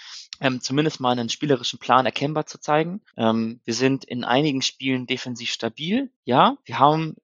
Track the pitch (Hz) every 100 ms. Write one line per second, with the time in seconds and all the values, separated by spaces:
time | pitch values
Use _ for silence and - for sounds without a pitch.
0 | - - - - 139 127 - 139 156 -
1 | 127 123 117 - 147 127 123 - - 123
2 | 123 - 139 156 151 - - 151 165 196
3 | - - 113 113 113 120 - 113 131 135
4 | - 123 - 127 156 135 - - 135 131
5 | 123 127 127 113 117 - 117 - 160 233
6 | 277 _ - 131 196 277 - 113 139 156
7 | 160 -